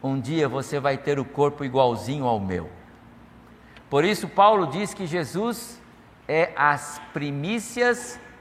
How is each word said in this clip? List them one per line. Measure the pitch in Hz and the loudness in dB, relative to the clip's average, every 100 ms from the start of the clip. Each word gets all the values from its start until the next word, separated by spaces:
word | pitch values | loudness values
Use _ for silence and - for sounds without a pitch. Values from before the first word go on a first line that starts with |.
Um | 135 135 | -2 -4
dia | 120 160 143 | -2 0 0
você | 131 131 143 | 0 -4 -2
vai | 139 135 | 0 0
ter | 143 143 | 0 -2
o | 127 | -2
corpo | - 143 143 | 2 2 2
igualzinho | 139 127 127 113 101 143 127 | 0 4 4 2 -4 -2 0
ao | 110 | 0
meu. | 95 90 80 - - - - - - - - - - - - | -2 -4 -6 -14 -20 -20 -20 -20 -20 -20 -20 -20 -20 -20 -2
Por | 143 | 2
isso | 175 214 180 | 2 0 -2
Paulo | - 202 214 160 | 6 6 6 2
diz | 160 208 | -2 -6
que | - 180 | -6 -4
Jesus | 175 143 170 226 220 - - - - - - - | -4 -2 -2 -2 -4 -10 -18 -20 -20 -20 -18 -2
é | 156 175 - | 0 2 2
as | 147 143 - - - | 2 2 -4 -14 -10
primícias | 156 143 143 160 226 208 240 240 240 - - - - | -8 -6 -4 -4 -4 -6 0 0 0 -6 -14 -18 -20